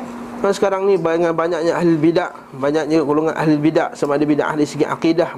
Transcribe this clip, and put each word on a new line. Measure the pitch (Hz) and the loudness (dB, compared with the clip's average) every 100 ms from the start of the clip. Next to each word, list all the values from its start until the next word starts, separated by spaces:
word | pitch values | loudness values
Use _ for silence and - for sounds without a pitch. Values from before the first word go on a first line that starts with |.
| - - - - | -8 -12 -14 -4
kan | 196 196 | -2 0
sekarang | 196 190 196 | 0 0 2
ni | 190 | 2
banyak-banyaknya | 165 165 170 165 165 170 170 151 | 2 0 0 0 -2 0 0 0
ahli | 175 165 | 2 4
bid'ah, | 156 165 175 - - 139 | 2 2 -2 -6 -16 -4
banyaknya | 139 156 147 160 | -2 0 0 0
golongan | 139 147 160 - | 2 0 0 0
ahli | 156 151 | 0 2
bid'ah, | 151 160 160 - | 2 2 -2 -2
sama | 147 143 | -2 0
ada | |
bid'ah | 151 147 - 151 | 2 2 0 0
dari | 147 | -2
segi | 143 147 | 0 -2
akidah | 135 165 165 165 | 0 0 2 0